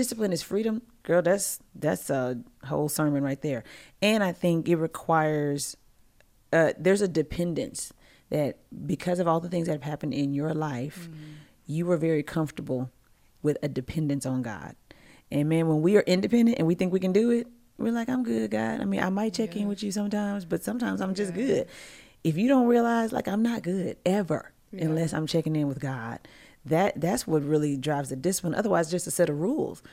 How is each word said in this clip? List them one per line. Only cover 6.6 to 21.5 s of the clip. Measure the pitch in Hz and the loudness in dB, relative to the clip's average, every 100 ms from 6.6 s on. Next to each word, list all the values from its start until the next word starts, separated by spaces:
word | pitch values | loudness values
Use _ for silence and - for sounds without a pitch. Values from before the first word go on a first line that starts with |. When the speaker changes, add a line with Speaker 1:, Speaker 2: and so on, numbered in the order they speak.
| 156 - | 4 4
Speaker 1:
there's | 165 196 | 2 4
a | 196 | 2
dependence | 160 151 - 175 156 - - - - - - _ | 0 -2 -2 -2 -2 -6 -8 -12 -16 -20 -20 _
that | 151 139 - _ - 147 | -2 -2 -4 _ -10 -4
because | 143 180 175 | -4 0 0
of | 170 | 2
all | 165 | 2
the | 170 | 0
things | 175 170 | -2 -2
that | |
have | 147 | -2
happened | 143 151 151 | -4 -6 -4
in | 139 139 | -2 0
your | 139 156 | 0 -2
life, | 156 156 123 139 175 170 | -2 -2 -4 -6 -10 -16
Speaker 2:
Mm-hmm. | 156 151 151 - _ - | -16 -18 -20 -20 _ -6
Speaker 1:
you | 156 175 | -4 0
were | 170 | 2
very | 165 156 | 2 2
comfortable | 151 165 151 - 143 127 131 - _ _ _ _ | 0 -2 -2 -4 -6 -4 -6 -10 _ _ _ _
with | 151 143 | -2 -2
a | 147 | -2
dependence | 135 127 160 151 139 131 | -4 -6 -2 -2 -2 -2
on | 131 | -2
God. | 117 95 - - - - - - _ | -4 -8 -12 -18 -20 -20 -20 -20 _
And | 143 147 | -2 2
man, | 165 165 | 2 2
when | 156 | 2
we | 165 208 | 4 4
are | - | 6
independent | 185 196 240 233 233 | 2 4 4 4 4
and | 165 | 2
we | 175 | 2
think | 185 | 0
we | 185 | 0
can | 185 | 2
do | 190 233 | 4 4
it, | 240 240 - _ - | 2 -2 -12 _ -6
we're | 220 | -2
like, | 233 233 | -2 -2
"I'm | 254 | -2
good, | 233 226 220 | 0 -2 0
God. | 214 226 226 | -2 -2 -2
I | 202 | -2
mean, | 196 | 0
I | 190 | 0
might | 196 220 | 0 -2
check | 220 220 | -2 -4
in | 208 | -2
Speaker 2:
Yeah. | 208 | -4
Speaker 1:
with | 196 | -4
you | 202 | -4
sometimes, | 196 208 208 202 202 170 | -4 -2 -2 -2 -4 -4
but | 170 | -4
sometimes | 202 233 220 185 | -4 -4 -2 -2
I'm | 190 | -2
just | 190 202 | -2 -2
Speaker 2:
Yeah. | 175 | -2
Speaker 1:
good." | 262 | 0